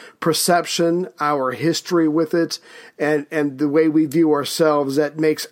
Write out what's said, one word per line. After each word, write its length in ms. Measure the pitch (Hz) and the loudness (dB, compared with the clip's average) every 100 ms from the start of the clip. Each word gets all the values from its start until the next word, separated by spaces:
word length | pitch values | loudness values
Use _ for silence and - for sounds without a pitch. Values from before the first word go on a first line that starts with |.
| - - | -20 -6
perception, 880 | 165 151 - 175 165 - 170 175 180 - | -2 0 2 0 0 -2 0 0 -4 -4
our 320 | 147 147 127 | -2 -2 -2
history 560 | 123 156 160 - 175 160 | -2 -2 -2 -2 0 2
with 260 | 156 156 | 0 0
it, 260 | 170 165 - - - - - | 0 -2 -6 -16 -20 -16 -4
and, 300 | 147 151 143 | 0 0 -2
and 300 | 160 147 131 | -4 -4 -2
the 80 | 147 | 0
way 220 | 151 160 | 2 2
we 160 | 156 156 | 2 2
view 260 | 160 160 | 2 2
ourselves 640 | 147 127 - 160 147 139 135 | 2 0 0 2 2 0 0
that 240 | 147 156 | -2 0
makes 260 | 156 156 - | 0 0 -4